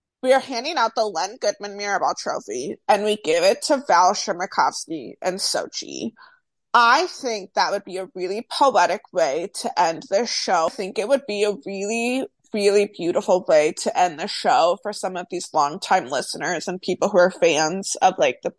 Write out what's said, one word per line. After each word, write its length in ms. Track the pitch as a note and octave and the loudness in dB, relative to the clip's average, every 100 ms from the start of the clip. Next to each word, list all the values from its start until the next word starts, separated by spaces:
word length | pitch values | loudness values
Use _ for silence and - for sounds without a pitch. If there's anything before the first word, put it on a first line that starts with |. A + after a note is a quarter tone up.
| _ _ | _ _
we 120 | B3+ | 2
are 80 | C4+ | 2
handing 360 | B3+ A#3+ C4+ D#4+ | 2 -6 -4 -2
out 200 | A3+ A#3+ | 0 0
the 80 | G#3+ | -2
Len 300 | D#3+ F#3+ B3 | -2 -6 -4
Goodman 380 | G#3 - G3+ G3+ | -4 -4 -8 -8
Mirrorball 380 | G3+ F#3+ C3+ - | -4 0 0 -2
trophy, 580 | - C#3+ - A#2+ C3+ - - | -6 -8 -6 -8 -8 -4 0
and 160 | G#3 | 2
we 140 | G#3 G#3+ | 2 -2
give 260 | D3+ E3 | 0 2
it 180 | F#3 A#3 | 4 2
to 220 | - C#4 C4+ | 0 0 2
Val 280 | E3+ F#3 | 4 4
Schermakovsky 960 | G#3 - F3 F#3+ - C#3+ - - D#3+ G#2+ - | 2 -4 -6 -4 -2 -2 -2 -8 -10 -10 -6
and 140 | F#3 F#3+ | -6 -4
Sochi. 760 | - - - - - C2+ A3+ - - _ _ _ _ | -4 -4 -6 -10 -12 -10 -10 -12 -20 _ _ _ _
I 360 | A#3 A#3 C4+ F4+ | 4 6 4 2
think 460 | - C4 G#3+ F#3 | -6 -8 -8 -4
that 180 | G#3 F3 | -2 0
would 120 | G3+ | -2
be 120 | G3+ F#3 | -6 -10
a 120 | F#3 | -10
really 320 | F#3 F3+ G#3 - | -8 -6 -6 -8
poetic 520 | - C#4 G3+ F3 G#3 - | 2 4 4 2 0 -4
way 380 | F3+ D#3 D3 F#3 - | -2 0 0 -6 -8
to 180 | - - | -4 0
end 240 | E3+ D#3+ - | 0 0 -2
this 220 | G3 A#3 | 0 0
show. 360 | - - F3+ E3 | -4 0 0 0
I 20 | |
think 320 | - F#3+ - | -2 -6 -4
it 80 | G#3 | 0
would 180 | C#4 C4+ | 0 0
be 160 | G#3 | -2
a 140 | G#3 G3 F3+ | -2 -2 -8
really, 600 | G3 G3+ A#3 A#3 C4 - _ _ | -8 -4 -2 -2 -2 -6 _ _
really 340 | G#3+ G3+ G3+ G3+ - | 0 2 4 2 -2
beautiful 480 | E3+ F3 G#3 F3+ - | -2 0 2 2 4
way 240 | D#3 D3+ - | 4 4 0
to 160 | - - | -2 0
end 220 | F3+ D3+ | 0 0
the 80 | G3+ | -8
show 500 | - G3 C#3 E3 G3 | -4 2 4 4 2
for 120 | G#3 | -4
some 240 | G#3 G3 F3+ | -6 -6 -8
of 100 | F3+ | -8
these 160 | F3+ - | -10 -4
longtime 540 | D#3 C#3+ F3 - F#3+ B2+ | 0 0 -2 0 0 2
listeners 580 | C3+ - E3 D#3 E3 - | -4 -4 -6 -4 -4 -6
and 120 | F#3 | -6
people 280 | - F3+ G3 | -4 -2 2
who 100 | G3+ | 4
are 140 | F3+ | 4
fans 640 | - F3 D3 D#3 F#3+ G3 - | 4 2 4 0 -2 -6 0
of, 140 | F#3+ F#3 | 2 4
like, 240 | D3 B2 | 0 0
the 80 | - | -8